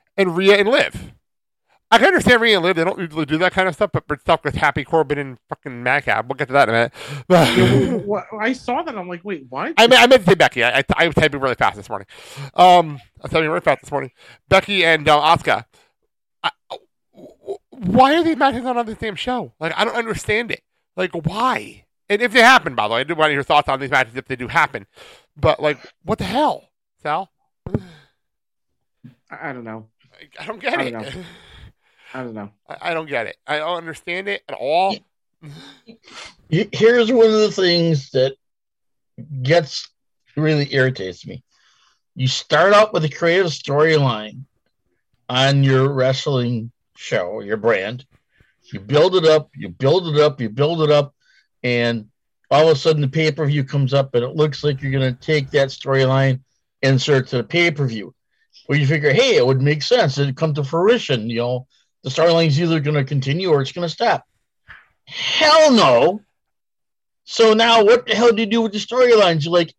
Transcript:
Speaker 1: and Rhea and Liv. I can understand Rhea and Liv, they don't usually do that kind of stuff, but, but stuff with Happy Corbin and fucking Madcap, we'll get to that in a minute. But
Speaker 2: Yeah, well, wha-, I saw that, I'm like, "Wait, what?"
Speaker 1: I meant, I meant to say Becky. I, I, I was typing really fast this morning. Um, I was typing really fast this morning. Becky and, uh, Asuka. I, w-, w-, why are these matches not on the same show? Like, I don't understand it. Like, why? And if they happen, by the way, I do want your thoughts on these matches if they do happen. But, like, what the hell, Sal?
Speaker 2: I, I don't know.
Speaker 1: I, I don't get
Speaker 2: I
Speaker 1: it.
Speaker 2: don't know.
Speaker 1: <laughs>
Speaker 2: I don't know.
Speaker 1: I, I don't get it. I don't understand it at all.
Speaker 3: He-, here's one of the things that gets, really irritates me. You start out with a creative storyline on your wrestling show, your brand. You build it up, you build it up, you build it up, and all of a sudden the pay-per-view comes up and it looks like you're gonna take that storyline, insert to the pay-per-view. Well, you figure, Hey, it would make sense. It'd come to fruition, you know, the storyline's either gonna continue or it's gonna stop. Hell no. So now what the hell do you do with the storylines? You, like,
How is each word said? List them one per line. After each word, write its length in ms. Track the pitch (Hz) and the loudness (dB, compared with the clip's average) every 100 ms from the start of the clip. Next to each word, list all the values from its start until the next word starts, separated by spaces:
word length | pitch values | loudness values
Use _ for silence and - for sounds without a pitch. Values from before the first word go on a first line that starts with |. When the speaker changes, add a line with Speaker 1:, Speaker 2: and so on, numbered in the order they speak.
| _ - | _ -4
Speaker 1:
and 180 | 185 165 | -2 0
Rhea 220 | 190 202 | 4 4
and 100 | 202 | 4
Liv. 460 | 285 95 - - - _ _ _ _ _ _ - | 0 0 -6 -18 -20 _ _ _ _ _ _ 0
I 40 | 220 | 4
can 100 | 269 | 4
understand 340 | 381 - 247 | 2 2 2
Rhea 140 | 226 202 | 4 2
and 80 | 170 | 2
Liv, 120 | 170 | 0
they 80 | 165 | -2
don't 120 | 208 | -4
usually 260 | 170 156 143 | -6 -6 -4
do 120 | 156 | 0
that 120 | 180 | 0
kind 160 | 190 185 | 0 -2
of 80 | 156 | -2
stuff, 140 | 208 | -4
but, 160 | 165 - | -4 -6
but 140 | 147 | -6
stuff 240 | - 165 147 | 0 0 -2
with 100 | - | -2
Happy 300 | 151 151 135 | -2 -2 -2
Corbin 320 | 165 139 143 | 0 0 -2
and 200 | 139 123 - | -8 -12 -16
fucking 340 | - 143 123 | -14 -14 -8
Madcap, 420 | 123 139 127 107 120 | -2 -2 0 -2 -4
we'll 80 | 135 | -6
get 100 | 123 | -2
to 60 | |
that 160 | 135 117 | 2 2
in 60 | 117 | 2
a 20 | |
minute. 160 | 117 - - 143 - | -2 -4 -16 -10 2
But 300 | 180 131 120 | 4 4 2
Speaker 2:
Yeah, 380 | 120 131 - - | 2 2 0 -4
well, 20 | 202 202 - | -6 -8 -8
wha-, 80 | 214 | -6
I 140 | 220 | -6
saw 280 | 262 - 254 | -6 -6 -6
that, 160 | 339 220 | -8 -10
I'm 120 | 180 | -12
like, 160 | 170 202 | -12 -12
"Wait, 200 | 170 131 | -12 -12
what?" 240 | 127 202 - | -10 -6 2
Speaker 1:
I 100 | 233 | 4
meant, 140 | 247 | 6
I 60 | 240 | 6
meant 160 | 254 | 4
to 60 | 180 | 4
say 40 | 185 | 2
Becky. 280 | 143 127 | 2 2
I, 160 | 117 123 | 0 0
I, 40 | - - | -2 -2
I 120 | 165 | -2
was 80 | 143 | 0
typing 260 | 156 139 | 0 0
really 140 | 131 120 | -4 0
fast 200 | 110 98 | -2 -2
this 140 | 98 | -10
morning. 180 | 104 98 - - - 139 | -12 -14 -20 -20 -18 -6
Um, 460 | - 180 180 160 143 - _ | 4 6 6 4 -4 -18 _
I 40 | |
was 80 | 147 | -6
typing 180 | 165 156 | -4 -2
really 100 | 170 | -2
fast 200 | 165 135 | -2 -2
this 100 | - | -2
morning. 200 | 143 135 _ - - - | -8 -8 _ -20 -16 0
Becky 380 | 190 196 196 165 | 0 0 0 2
and, 220 | 156 147 | 2 2
uh, 100 | 147 | 2
Asuka. 460 | 151 165 - 104 120 _ _ _ _ _ _ _ | 4 2 0 -4 -4 _ _ _ _ _ _ _
I, 80 | - - - - _ _ _ | -8 -8 -16 -20 _ _ _
w-, 140 | _ - _ | _ -20 _
w-, 160 | - - _ | -14 -14 _
why 440 | 269 185 233 269 320 | -12 0 4 4 4
are 80 | |
these 140 | 330 302 | 0 0
matches 260 | 269 233 | 0 0
not 140 | 247 240 | -6 -6
on 80 | 226 | -6
the 100 | 220 | -8
same 200 | 220 185 | -10 -8
show? 380 | - 247 143 - | -6 -8 -8 -10
Like, 140 | 160 156 | -8 -4
I 60 | |
don't 120 | 214 220 | -4 -4
understand 540 | 226 180 - 214 233 | -6 -8 -4 -4 -4
it. 100 | - _ _ _ - | -10 _ _ _ -8
Like, 160 | 185 | -8
why? 720 | 170 156 196 254 233 - - _ _ - | -6 -8 -4 -4 -4 -8 -20 _ _ -6
And 120 | 208 | -2
if 100 | 240 | 0
they 100 | 240 | 4
happen, 320 | 233 262 165 | 6 6 2
by 140 | 120 107 | -4 -2
the 60 | |
way, 80 | 113 | -2
I 20 | |
do 120 | 139 165 | -4 -2
want 180 | 156 | 0
your 100 | 143 | 0
thoughts 240 | 135 151 147 | 0 0 0
on 140 | 135 | -2
these 100 | 135 | -2
matches 240 | 139 123 123 | -2 -2 -6
if 100 | - | -10
they 100 | 127 | -10
do 100 | 120 | -4
happen. 400 | 143 151 117 98 _ - - _ - | -2 -2 -4 -16 _ -20 -20 _ -4
But, 260 | 156 147 | -2 0
like, 160 | 151 147 - _ | -2 -6 -10 _
what 160 | 160 220 | -8 -8
the 40 | 185 | -4
hell, 440 | 226 294 - _ _ _ _ | -2 -2 -4 _ _ _ _
Sal? 280 | 151 156 190 _ _ _ - 202 185 151 _ _ _ _ _ _ _ _ _ _ 120 _ _ | -8 -8 -8 _ _ _ -8 -8 -8 -20 _ _ _ _ _ _ _ _ _ _ -20 _ _
Speaker 2:
I, 200 | - 151 | -16 -14
I 40 | |
don't 120 | 127 113 | -14 -14
know. 220 | 110 110 _ _ _ - - | -16 -18 _ _ _ -20 -18
Speaker 1:
I, 40 | |
I 20 | 156 | -16
don't 160 | 220 | -10
get 160 | 269 330 | -6 -4
Speaker 2:
I 40 | |
Speaker 1:
it. 80 | 254 | -6
Speaker 2:
don't 120 | 226 | -8
know. 200 | 135 156 175 | -12 -14 -18
Speaker 1:
<laughs> 60 | - - - - _ _ _ - | -20 -20 -20 -20 _ _ _ -18
Speaker 2:
I 100 | 131 | -14
don't 100 | 123 | -12
know. 180 | 110 101 _ - | -12 -16 _ -20
Speaker 1:
I, 240 | - 175 | -12 -8
I 20 | |
don't 140 | 165 160 | -8 -6
get 200 | 135 110 | -6 -6
it. 100 | - - | -10 -8
I 120 | 151 | -6
don't 180 | 156 175 | -6 -8
understand 500 | 165 160 - 175 196 | -10 -14 -10 -10 -8
it 160 | 196 - | -10 -10
at 60 | 143 | -8
all. 420 | 131 165 190 208 _ _ _ _ 156 147 277 - - - _ - - _ - | -2 0 0 -4 _ _ _ _ -20 -20 -20 -20 -20 -20 _ -20 -20 _ -4
Speaker 3:
He-, 200 | 160 214 | -2 -2
here's 400 | - 220 240 226 | 2 4 4 2
one 160 | 247 226 | 4 4
of 120 | 214 | 4
the 120 | 214 | 0
things 600 | 190 185 175 165 151 135 | 0 0 2 0 -2 -2
that 240 | 135 135 135 _ _ _ _ _ _ _ - 143 139 | -2 -2 -4 _ _ _ _ _ _ _ -20 -14 -6
gets, 480 | 127 170 156 - - _ _ _ _ - | 0 0 0 -6 -14 _ _ _ _ -4
really 380 | 156 151 139 | -2 0 0
irritates 520 | 135 131 127 92 85 82 | 0 0 -2 -8 -12 -16
me. 180 | 131 _ _ _ _ _ _ _ - | -18 _ _ _ _ _ _ _ -6
You 120 | 131 | -4
start 460 | - - 151 185 | -4 -2 2 4
out 200 | 208 214 | 4 4
with 120 | 202 156 | 0 -4
a 40 | |
creative 380 | - 170 175 185 | -2 0 0 0
storyline 960 | 147 - 143 160 156 135 110 107 113 135 _ _ _ _ _ _ _ - | -4 -4 0 2 2 0 -4 -8 -16 -20 _ _ _ _ _ _ _ -6
on 340 | 123 135 139 | 0 2 2
your 280 | 135 131 135 | 2 2 2
wrestling 800 | 139 127 131 - 131 120 120 113 - _ - | 0 0 -2 -2 -2 -2 -4 -8 -16 _ -18
show, 420 | - 113 90 107 | -6 -6 -4 -8
your 180 | 101 110 | -8 -4
brand. 480 | 110 104 98 123 - _ _ _ _ _ | 0 -2 -2 -10 -16 _ _ _ _ _
You 160 | _ 101 | _ -14
build 360 | 101 143 175 180 | -2 2 2 4
it 100 | 160 | 4
up, 240 | 156 139 143 | 2 0 -14
you 140 | 98 | -16
build 440 | 90 131 175 170 | -4 0 0 0
it 80 | 147 | 2
up, 200 | 151 135 | 2 0
you 80 | 113 | -6
build 320 | 113 147 165 | -2 -2 0
it 100 | 151 | 2
up, 240 | 147 139 _ _ _ _ _ | 2 0 _ _ _ _ _
and 440 | 123 120 120 117 107 _ _ _ - | -4 -2 -2 -4 -10 _ _ _ 0
all 180 | 139 160 | 2 4
of 80 | 143 | 2
a 40 | |
sudden 220 | 160 156 | 0 0
the 60 | 143 | -2
pay-per-view 560 | 156 156 151 147 147 | -2 -2 -2 -2 -2
comes 300 | 135 143 131 | -2 -2 0
up 200 | 139 135 | 0 -2
and 100 | 123 | -2
it 120 | 123 160 | -4 -2
looks 280 | 156 135 | -2 -2
like 180 | 147 139 | -4 -4
you're 100 | 135 | -4
gonna 220 | 135 131 | -2 -4
take 380 | 123 - 151 135 | -4 -4 -4 -2
that 180 | 147 139 | -2 -2
storyline, 720 | - 135 135 131 131 135 131 _ _ _ _ | -4 -4 0 2 2 0 -2 _ _ _ _
insert 460 | 135 131 143 139 - | 0 2 2 0 0
to 100 | 127 | -6
the 60 | |
pay-per-view. 720 | 117 175 170 147 135 113 92 - _ _ _ _ - | -4 0 0 0 -4 -6 -12 -18 _ _ _ _ -4
Well, 100 | 143 | 0
you 80 | 139 | 0
figure, 280 | 156 147 | 0 2
Hey, 240 | 156 262 175 | 2 4 4
it 80 | 127 | 2
would 160 | 135 | 2
make 200 | 143 151 | 0 0
sense. 360 | - 247 170 135 | 0 2 2 0
It'd 180 | 139 131 | -4 -2
come 180 | 160 147 | -4 -4
to 80 | |
fruition, 640 | 139 165 196 240 - 127 110 | -4 0 2 2 0 -4 -4
you 100 | 117 | -4
know, 280 | 120 123 - _ _ _ | -4 -4 -8 _ _ _
the 60 | 131 | -8
storyline's 500 | 131 165 165 165 143 | 0 2 4 2 2
either 200 | 170 160 | 0 0
gonna 240 | 143 151 | -2 -2
continue 460 | 135 143 135 156 190 | -2 -4 -4 -4 0
or 120 | 147 | 0
it's 100 | 127 | 0
gonna 180 | - 175 | -6 -8
stop. 360 | - 233 175 - _ _ _ _ - _ _ - | -2 -2 -2 -6 _ _ _ _ -20 _ _ -20
Hell 640 | - - - 302 320 311 | -12 -6 0 4 6 6
no. 500 | 233 156 120 156 208 _ _ _ _ _ _ _ _ _ _ | 6 4 4 2 0 _ _ _ _ _ _ _ _ _ _
So 300 | - - 226 | -8 2 4
now 300 | 220 226 233 | 4 4 4
what 220 | 208 240 - | 6 4 2
the 100 | 208 | 2
hell 160 | 240 | 2
do 80 | 214 | 2
you 40 | 220 | 0
do 160 | 226 | 0
with 120 | 220 | -2
the 40 | 208 | -4
storylines? 640 | - 247 247 226 190 165 156 | -4 2 4 6 4 2 0
You, 60 | |
like, 220 | 175 165 | 0 0